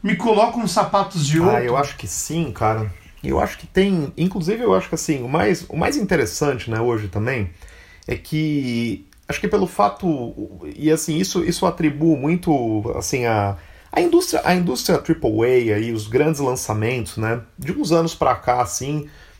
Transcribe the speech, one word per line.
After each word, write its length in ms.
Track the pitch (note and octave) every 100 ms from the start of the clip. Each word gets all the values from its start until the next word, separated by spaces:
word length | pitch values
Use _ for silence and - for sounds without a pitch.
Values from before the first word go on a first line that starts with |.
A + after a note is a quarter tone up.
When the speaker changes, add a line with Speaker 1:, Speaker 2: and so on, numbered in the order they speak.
Speaker 1:
me 120 | G3 F#3+
coloco 420 | A#3+ G#3 A#3 A#3+
nos 120 | G3+
sapatos 560 | A3 F#3 G3 F#3+ E3+ C#3
de 140 | D#3+
outro? 160 | F3+ A3
Speaker 2:
Ah, 60 |
eu 140 | B2 C3
acho 180 | C#3+ -
que 100 | G2+
sim, 460 | - - D#3+ D3+
cara. 400 | - A2 A2 G#2 - - -
Eu 160 | C3+ C3+
acho 160 | F#3+ -
que 100 | -
tem, 460 | - G3+ F3+ C#3+ -
inclusive 440 | F3+ F#3+ D#3+ A3+
eu 120 | A#3
acho 140 | F#3 -
que 60 |
assim, 280 | D#3+ - C#3
o 60 | A#2+
mais, 360 | D3+ G3+ F3 -
o 80 | D#3
mais 200 | F3+ C#4+
interessante, 720 | G3 E3 A#2 - D3 B2+ A#2
né, 80 | A2
hoje 300 | A#2+ A2+ G#2
também, 420 | F#2+ A2+ C3 F#2 - - - - - -
é 100 | A#2+
que 920 | - D#3 D#3 D3 B2+ A#2 A#2 F#2+ - _ -
acho 140 | D3
que 80 | G3+
pelo 180 | G3+ F3+
fato, 960 | - G3+ - F#3 C#3+ A#2 - G#2+ F2 D2+ -
e 140 | D3
assim, 260 | D#3 - D#3
isso, 260 | F#3+ F#3+
isso 220 | E3 E3+
atribuo 520 | F#3 - D#3 C#3 E3 D3
muito, 760 | C#3+ F3 F3 C#3+ A#2 G#2+ A2+ -
assim, 280 | - C#3
a, 320 | A#2 A2 G2+ F#2+ - - -
a 100 | -
indústria, 420 | F4 E4+ F4+ -
a 100 | -
indústria 440 | F3+ E3+ B2+ - E3
triple 440 | - D#3+ B2 G#2+
A 340 | A#2+ B2+ A2+ G#2
aí, 140 | A#2
os 160 | A2 G#2
grandes 340 | B2 D3+ D3
lançamentos, 760 | C3+ B2+ - G#2+ A2 B2+ G#2 -
né, 240 | A2 A2+ - -
de 140 | C#3+
uns 200 | C#4+ A3+
anos 220 | E3+ E3
pra 200 | - C#3
cá, 260 | B2 - B2
assim, 480 | A#2+ - C3 D3+ D3 - - -